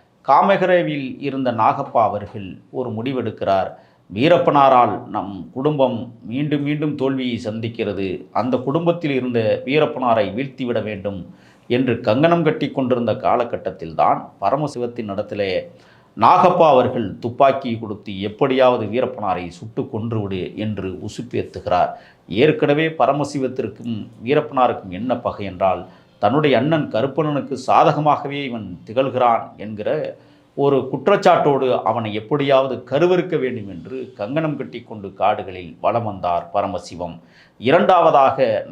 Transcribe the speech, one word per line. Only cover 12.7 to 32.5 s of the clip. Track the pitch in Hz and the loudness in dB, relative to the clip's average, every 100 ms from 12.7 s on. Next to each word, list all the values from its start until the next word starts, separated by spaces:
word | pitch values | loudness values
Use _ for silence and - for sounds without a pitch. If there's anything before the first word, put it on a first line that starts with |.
கொண்டிருந்த | - 127 123 117 104 92 | -2 0 0 0 0 0
காலகட்டத்தில்தான் | 120 120 110 101 - 82 76 85 143 - - | 0 0 -4 -8 -8 -8 0 2 2 -4 -4
பரமசிவத்தின் | 98 139 147 120 120 117 107 98 | 0 0 -2 -4 -8 -6 -8 -6
இடத்திலே | 104 101 98 90 - - - _ _ - | -6 -4 -2 -2 -6 -14 -20 _ _ 2
நாகப்பா | 117 180 185 175 160 | 6 6 6 6 6
அவர்கள் | 131 120 123 101 - | 6 4 0 -6 -6
துப்பாக்கி | 117 117 139 - 120 113 | -6 2 2 2 -4 -6
கொடுத்து | 110 101 - 95 101 | -8 -10 -10 -6 -6
எப்படியாவது | - 139 131 127 120 107 | -2 0 4 4 4 -2
வீரப்பனாரை | 117 123 - 101 90 87 - | -4 -4 -4 -4 -4 -6 -12
சுட்டு | 113 139 131 | -12 -8 -6
கொன்றுவிடு | 110 117 110 98 92 87 - | -6 -4 -4 -4 -4 -6 -6
என்று | 107 98 92 87 107 | -6 -6 -6 -8 -10
உசுப்பேத்துகிறார். | - - 110 92 92 - - - - - _ - 95 | -12 -8 -6 -6 -6 -2 0 0 -2 -18 _ -6 2
ஏற்கனவே | 156 156 143 147 160 160 | 4 4 2 2 0 0
பரமசிவத்திற்கும் | 123 147 143 147 127 110 113 - 117 107 - - 110 | 0 0 -2 -4 -4 -4 -8 -8 -8 -8 -10 -10 0
வீரப்பனாருக்கும் | 147 - 135 123 107 98 90 | 0 0 2 2 0 -8 -8
என்ன | 127 120 98 | -4 -4 -4
பகை | 98 98 | -6 -8
என்றால் | 92 95 90 87 - _ - | 0 0 0 -6 -18 _ -2
தன்னுடைய | 104 143 151 117 | 0 2 4 2
அண்ணன் | 143 160 127 110 | 2 0 0 -2
கருப்பண்ணனுக்கு | 131 165 151 143 - 127 - | -2 -2 -2 -2 -4 -6 2
சாதகமாகவே | 107 160 151 151 139 143 143 139 | 4 4 4 2 0 -2 -6 -6
இவன் | 117 95 87 - | -8 -10 -14 -10
திகழ்கிறான் | 107 135 123 123 113 - - 104 | -8 -4 0 2 2 -2 -14 -12
என்கிற | 104 104 151 135 - _ _ _ - | -8 -4 -4 -6 -10 _ _ _ 0
ஒரு | 143 135 120 | 2 2 0
குற்றச்சாட்டோடு | 139 196 196 190 - 151 135 127 117 - | -2 2 4 6 6 4 2 2 0 0
அவனை | 117 110 104 | -2 -2 -6
எப்படியாவது | 110 147 139 | -4 -2 4